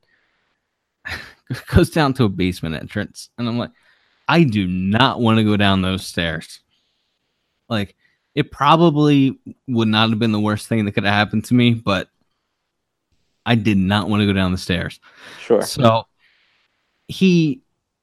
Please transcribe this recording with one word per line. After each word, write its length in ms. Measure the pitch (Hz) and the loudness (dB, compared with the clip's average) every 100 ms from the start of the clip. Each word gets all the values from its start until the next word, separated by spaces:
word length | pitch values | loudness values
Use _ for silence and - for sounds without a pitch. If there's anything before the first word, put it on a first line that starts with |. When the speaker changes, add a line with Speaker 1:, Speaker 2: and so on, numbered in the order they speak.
| _ _ _ _ _ _ _ _ _ _ - | _ _ _ _ _ _ _ _ _ _ -16
Speaker 1:
<laughs> 640 | - - _ - 123 - | -16 -16 _ -14 -12 0
goes 220 | 180 170 | 2 2
down 240 | 170 143 131 | 0 -2 0
to 80 | |
a 60 | 107 | -2
basement 460 | 87 92 87 82 - | -2 -4 -4 -8 -10
entrance. 540 | - 107 92 - - - | -10 -10 -10 -12 -20 -10
And 100 | 120 | -8
I'm 100 | 120 | -6
like, 140 | 104 _ _ _ _ _ - | -8 _ _ _ _ _ -2
"I 160 | 165 | 2
do 220 | 147 104 90 | 2 2 -2
not 540 | 92 95 110 131 104 | -2 -2 2 0 2
wanna 240 | 113 110 | 2 2
go 140 | 107 104 | 2 2
down 240 | 101 95 | 2 0
those 240 | 92 92 - | -2 -4 -6
stairs." 560 | - 85 80 - - _ _ _ _ _ _ _ _ _ _ - | -6 -4 -6 -12 -20 _ _ _ _ _ _ _ _ _ _ -8
Like, 280 | 110 98 _ _ _ _ | -6 -6 _ _ _ _
it 180 | 143 135 | -6 -4
probably 840 | - 143 160 170 147 151 143 135 - - - - | 0 2 4 4 4 4 4 2 -2 -14 -16 -4
would 200 | 117 110 | 0 2
not 220 | 107 113 | 2 0
have 100 | 110 | 0
been 120 | 117 | 0
the 80 | 107 | 0
worst 280 | 107 107 - | 0 -2 -2
thing 180 | 113 101 | -2 -2
that 80 | |
could 100 | 107 | -2
have 100 | 101 | 0
happened 320 | 104 104 110 - | 0 0 -2 0
to 80 | |
me, 200 | 123 120 | 2 2
but 360 | 113 123 92 - _ _ _ _ _ _ _ _ _ _ _ _ _ - | 2 -2 -4 -6 _ _ _ _ _ _ _ _ _ _ _ _ _ -2
I 100 | 117 | 0
did 220 | 107 98 | 2 2
not 320 | 92 104 92 | 2 0 0
wanna 160 | 104 101 | 0 2
go 80 | |
down 180 | 98 92 | 0 0
the 60 | 92 | -2
stairs. 420 | - 87 85 - _ - - - | -4 -4 -6 -12 _ -20 -20 -10
Speaker 2:
Sure. 220 | - 107 | -2 0
Speaker 1:
So 420 | - - 117 113 - _ _ _ _ _ _ _ _ _ - | 0 0 2 2 -4 _ _ _ _ _ _ _ _ _ -12
he, 540 | - 190 175 156 - _ _ _ _ | 0 2 4 2 -4 _ _ _ _